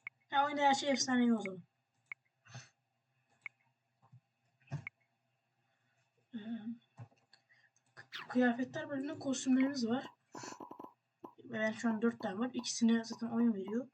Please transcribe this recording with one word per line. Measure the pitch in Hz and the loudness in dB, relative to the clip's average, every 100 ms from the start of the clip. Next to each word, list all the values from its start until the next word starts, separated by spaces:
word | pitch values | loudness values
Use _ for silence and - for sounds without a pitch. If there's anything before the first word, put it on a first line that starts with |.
| - - _ | -20 -20 _
Ya, | 285 285 | 2 2
oyunda | 294 | 4
her | 285 | 4
şey | 269 285 | 4 2
efsanevi | 247 262 247 240 | 0 2 4 4
o | 226 | 2
zaman. | 190 185 - _ _ _ _ - _ _ - 123 - _ _ _ _ _ _ _ - - _ _ _ _ _ - _ _ _ _ _ - - - _ _ _ _ _ _ _ _ _ _ _ _ _ | 0 -8 -16 _ _ _ _ -20 _ _ -18 -18 -18 _ _ _ _ _ _ _ -20 -20 _ _ _ _ _ -20 _ _ _ _ _ -12 -12 -18 _ _ _ _ _ _ _ _ _ _ _ _ _
Ee, | 233 214 226 220 233 _ - 120 _ _ _ _ _ _ _ _ - | -12 -8 -8 -8 -10 _ -20 -20 _ _ _ _ _ _ _ _ -20
kı-, | - - - | -16 -16 -2
kıyafetler | 247 247 240 254 320 302 | 2 4 2 -2 -6 -6
bölümünde | 277 285 302 | -4 -4 -6
kostümlerimiz | 277 247 269 262 269 285 226 | -4 -2 4 4 4 2 0
var. | 247 - - _ - - - - - - _ _ _ - - | 0 -2 -14 _ -16 -14 -14 -16 -16 -18 _ _ _ -20 -18
Ve | - 226 | -10 -2
ben | 220 | -2
şu | 220 233 | 0 -2
an | 220 | 2
dört | 233 233 | 0 0
tane | 214 190 | -4 -2
var. | 247 | -4
İkisine | 247 - - 226 226 | -4 -6 2 4 4
zaten | 226 233 233 | 0 -8 -4
oyun | 233 233 | 2 2
veriyor. | 202 190 226 277 | 2 -2 -4 -6